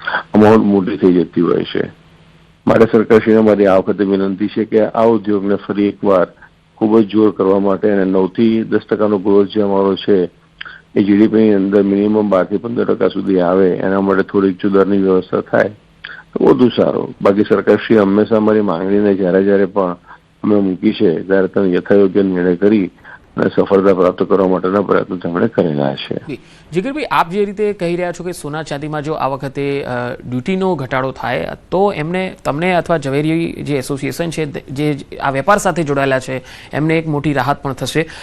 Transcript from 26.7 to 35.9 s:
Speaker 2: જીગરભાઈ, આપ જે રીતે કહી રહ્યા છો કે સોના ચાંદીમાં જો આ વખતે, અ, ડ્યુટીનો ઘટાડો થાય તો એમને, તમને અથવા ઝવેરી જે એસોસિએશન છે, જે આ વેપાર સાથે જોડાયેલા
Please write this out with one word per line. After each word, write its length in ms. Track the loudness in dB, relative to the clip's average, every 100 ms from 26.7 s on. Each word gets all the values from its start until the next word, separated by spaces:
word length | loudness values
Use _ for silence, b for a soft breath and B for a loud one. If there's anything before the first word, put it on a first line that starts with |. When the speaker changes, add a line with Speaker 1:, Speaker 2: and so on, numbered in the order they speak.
Speaker 2:
જીગરભાઈ, 300 | -6 -6 -6
આપ 260 | -4 -2 -2
જે 160 | -2 -4
રીતે 280 | -2 -4
કહી 220 | -4 -4 -4
રહ્યા 160 | -4
છો 120 | -8
કે 80 | -10
સોના 320 | -10 -10 -10
ચાંદીમાં 380 | -8 -8 -6 -6
જો 120 | -6
આ 140 | -4 -4
વખતે, 560 | -4 -8 -6 -4 -4
અ, 300 | -6 -6 -6 -8 -8
ડ્યુટીનો 460 | -6 -4 -2 -2 -2
ઘટાડો 360 | -4 -4 -4
થાય 360 | -6 -6 -6 -6 -10 -6
તો 220 | 0 0
એમને, 420 | -2 -6 -6 -6 -8
તમને 300 | -6 -2 0
અથવા 240 | 0 0 -2
ઝવેરી 540 | -2 -2 0 -2 -4
જે 260 | -6 -6 -6
એસોસિએશન 520 | -4 -6 -6 -6 -6
છે, 160 | -6 -8
જે 520 | -10 -10 -4 -4 -4 -8 -6
આ 140 | -4
વેપાર 260 | -2 0 0
સાથે 260 | 0 -2
જોડાયેલા 360 | -2